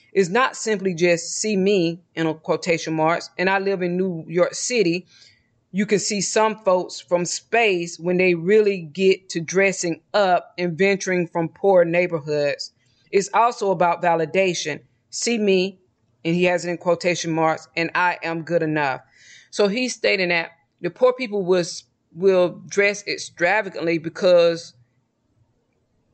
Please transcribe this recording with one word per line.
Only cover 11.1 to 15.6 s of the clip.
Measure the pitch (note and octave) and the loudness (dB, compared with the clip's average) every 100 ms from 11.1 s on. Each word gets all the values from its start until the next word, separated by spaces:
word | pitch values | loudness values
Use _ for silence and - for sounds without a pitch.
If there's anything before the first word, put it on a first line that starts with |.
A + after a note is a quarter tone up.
| F3+ E3+ | -2 -2
from | F3 E3 | -4 -6
poor | - G3 F#3 E3+ | -2 4 4 4
neighborhoods. | F3 F3 E3 D3 D3 C#3+ - - _ _ _ _ | 2 0 -2 -4 -2 -2 -4 -10 _ _ _ _
It's | G3 F#3 G3+ | -2 0 2
also | A#3 A#3 G3 | 0 0 -2
about | E3+ F3 E3+ | 0 0 0
validation. | F3+ E3 D#3 F3+ F#3+ E3 D3+ C#3+ - _ _ | 0 0 0 0 0 -2 -6 -10 -12 _ _
"See | - A#3 A#3 | -8 -4 0
me," | G#3 F#3+ | 2 2